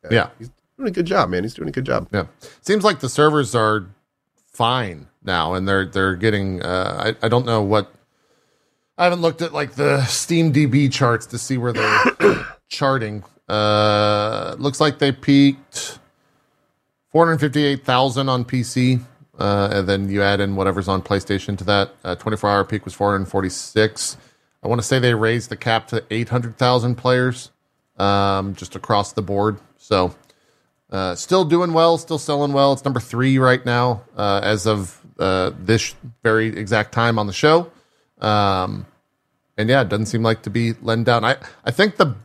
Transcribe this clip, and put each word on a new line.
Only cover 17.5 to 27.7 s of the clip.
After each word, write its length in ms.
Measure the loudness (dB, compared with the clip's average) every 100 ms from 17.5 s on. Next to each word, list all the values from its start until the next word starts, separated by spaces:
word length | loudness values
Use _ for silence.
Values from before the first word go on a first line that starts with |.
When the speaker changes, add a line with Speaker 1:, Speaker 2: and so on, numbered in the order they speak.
| 0 0 -2
Speaker 2:
thousand 440 | 0 2 2 0 0
on 160 | -2
P 180 | -2 -4
C, 360 | -2 0 2 2 -2 _ _ -4
uh, 300 | 0 2 0
and 140 | 0 0
then 200 | 0 0
you 120 | 0
add 180 | 2 2
in 160 | 0
whatever's 320 | 0 0 -2 -2
on 140 | -2
PlayStation 560 | 0 -4 0 -4 -4 -6
to 60 |
that. 280 | 0 0 0 -6
Uh, 120 | -10
twenty-four 340 | -6 -6 -2 0
hour 140 | 0
peak 220 | 0 -6
was 80 | -8
four 180 | -4 -2
hundred 140 | 0
forty-six. 880 | -2 -4 -4 -8 -4 0 0 -2 -10 -10 _ _ _ _
I 60 | -4
wanna 160 | -4
say 160 | 0 2
they 140 | 2
raised 340 | 2 0 -2 -6
the 80 | -8
cap 300 | -2 -2 -2
to 160 | -6 -4
eight 180 | -6 -2
hundred 280 | -4 -4 0
thousand 380 | 2 2 0
players, 540 | -2 0 0 0 -4 -14 _ _